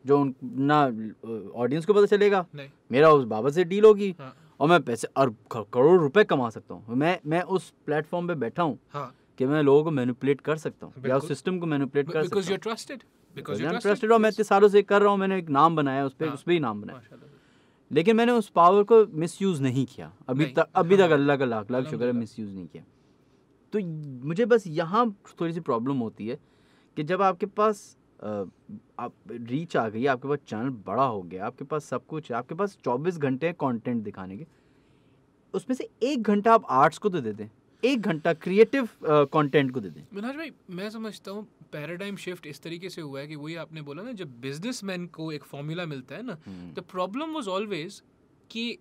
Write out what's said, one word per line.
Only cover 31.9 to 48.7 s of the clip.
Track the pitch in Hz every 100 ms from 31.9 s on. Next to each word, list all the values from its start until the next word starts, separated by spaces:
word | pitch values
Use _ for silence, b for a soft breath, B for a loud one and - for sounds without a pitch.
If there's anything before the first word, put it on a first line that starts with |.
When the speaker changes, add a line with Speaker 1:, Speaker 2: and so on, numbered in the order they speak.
| 123 _
Speaker 1:
कुछ | 156 -
है, | 117
आपके | 127 165
पास | 202 - 131
चौबीस | 123 165 170
घंटे | 139 131 165
हैं | 170
कंटेंट | 139 117 120 120
दिखाने | 104 101 92 98
के, | 165 b b b b b _ _ _ _ _
उसमें | 190 - 262
से | - _
एक | 247 294
घंटा | 214 208 226
आप | 226 -
आर्ट्स | 131 156 -
को | 208
तो | 180
दे | 110
दें, | 104 107 _ _ _
एक | 240 269
घंटा | 202 165 -
क्रिएटिव, | 170 185 196 220 277
अ, | 233 _ 156
कंटेंट | 151 139 156 147 151 135
को | 127
दे | 95
दें। | 76 -
Speaker 2:
मिनहाज | 196 226 285
भाई, | 320 - -
मैं | 180 208
समझता | 226 220 - -
हूँ | 202 214 _ -
पैराडाइम | 151 151 175 202 202
शिफ्ट | - 175 151
इस | 147
तरीके | 170 170 185
से | 180
हुआ | 151 135
है | 151
कि | 156
वही | 151 165
आपने | 160 160
बोला | 143 143
ना, | 233
जब | 220 160 117
बिजनेसमैन | 135 143 220 254 196 180 175
को | - 160
एक | 147
फॉर्मूला | - 143 147 165 170
मिलता | 139 127 151
है |
ना, | 247 160 -
Speaker 1:
हम्म। | 190 175
Speaker 2:
the | 156 180 185
problem | 185 233 320 311
was | 202 185
always | 214 175 175 - _ _ _ _ _
कि | 226 233